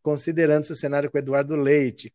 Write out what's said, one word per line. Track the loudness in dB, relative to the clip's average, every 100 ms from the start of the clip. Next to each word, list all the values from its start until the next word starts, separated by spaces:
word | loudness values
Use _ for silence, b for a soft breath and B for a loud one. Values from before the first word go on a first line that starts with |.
Considerando-se | -2 -2 -2 0 2 2 0
o | -4
cenário | -2 -2 -2
com | -4
Eduardo | -2 -2 0 0
Leite. | 4 4 2 -4 -14